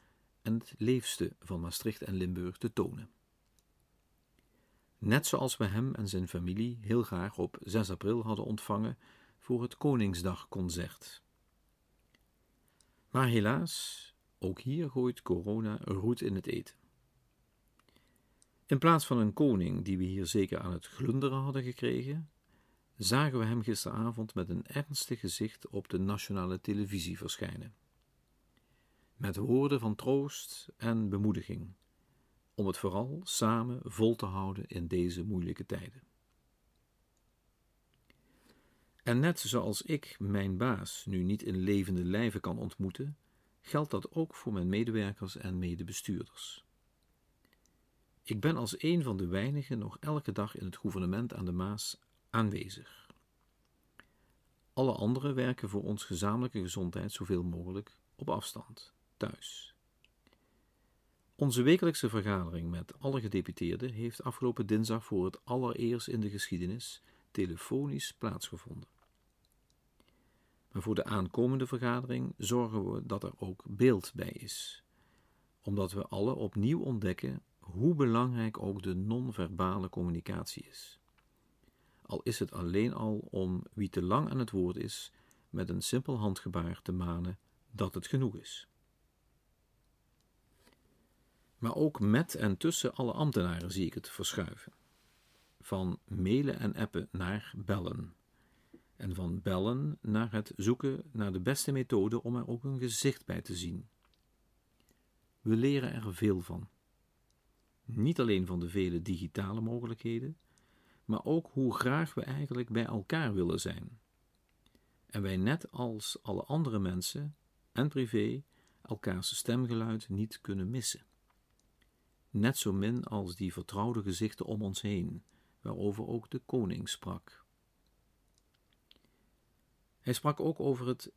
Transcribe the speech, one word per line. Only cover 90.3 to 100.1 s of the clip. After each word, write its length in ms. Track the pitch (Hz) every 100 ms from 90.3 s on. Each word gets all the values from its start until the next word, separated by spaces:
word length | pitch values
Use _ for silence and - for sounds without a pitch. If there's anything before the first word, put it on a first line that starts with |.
| _ _ _ _ _ _ _ _ _ _ _ _ -
Maar 180 | 117 -
ook 240 | 156 -
met 360 | 101 113 170 -
en 220 | 104 95
tussen 380 | 160 165 - -
alle 160 | 123
ambtenaren 600 | - 151 117 87 87 87
zie 140 | 95 90
ik 80 |
het 160 | - -
verschuiven. 640 | - 95 - 87 - - - _ _ _ _ _ _ _ _
Van 380 | - 95 92 - -
mailen 540 | - 92 123 143 -
en 160 | 101 -
appen 320 | 107 87 -
naar 420 | 87 90 101 - -
bellen. 600 | 98 101 90 - 87 - _ _ _ _ _ - _ -
En 200 | 101 90
van 260 | 87 95
bellen 560 | 104 92 101 127 147 147
naar 300 | 110